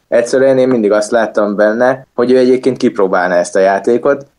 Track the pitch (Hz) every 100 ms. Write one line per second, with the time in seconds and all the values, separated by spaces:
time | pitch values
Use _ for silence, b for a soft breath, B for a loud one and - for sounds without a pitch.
0 | _ 120 117 131 135 131 127 123 104 104
1 | 107 120 110 - 104 101 107 113 123 135
2 | - - 123 127 127 127 131 127 120 -
3 | 95 95 90 90 87 95 95 98 - 120
4 | 143 139 -